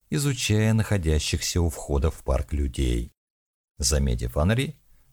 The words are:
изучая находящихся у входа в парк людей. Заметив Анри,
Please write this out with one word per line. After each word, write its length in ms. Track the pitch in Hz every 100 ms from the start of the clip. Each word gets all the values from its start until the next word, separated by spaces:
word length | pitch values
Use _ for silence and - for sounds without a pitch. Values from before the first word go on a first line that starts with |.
| -
изучая 600 | 151 143 127 - 107 110
находящихся 840 | 110 - 104 80 76 - 82 - 87
у 100 | 85
входа 400 | - - 69 80
в 120 | -
парк 300 | - 64 -
людей. 600 | 73 67 64 64 60 58 _ _ _ _ _ _ -
Заметив 580 | - 76 69 60 60 -
Анри, 400 | 85 117 147 - _ - _